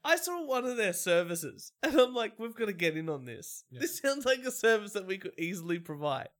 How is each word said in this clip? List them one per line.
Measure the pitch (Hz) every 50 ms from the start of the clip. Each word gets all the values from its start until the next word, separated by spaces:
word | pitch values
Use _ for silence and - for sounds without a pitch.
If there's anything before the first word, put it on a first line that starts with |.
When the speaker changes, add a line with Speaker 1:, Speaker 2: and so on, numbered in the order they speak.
| -
Speaker 1:
I | 294 330
saw | 339 330 349 349 349 320
one | 277 262 247 247
of | 254 247
their | 233 214 190 170
services | - - 185 170 170 175 170 170 170 160 135 - - - - _
<laughs> | _ -
and | 311 262 302
I'm | 254 247 254
like, | 240 226 214 220
"We've | - 226 233 226
gotta | - 226 208
get | 196 170 175 165 156
in | 156 160 160
on | 151 139 127
this." | 123 113 - - - - - _ _
Speaker 2:
Yeah. | 131 123
Speaker 1:
This | 294 339 - -
sounds | - 277 277 285 269
like | 254 262 254
a | 254 254
service | 247 - - 226 226 214 208 202 -
that | 208 185
we | 185 190
could | 190 - 180 -
easily | - 170 170 196 180 165 170 170 175
provide. | 170 170 151 147 147 147 135 131 - - _ _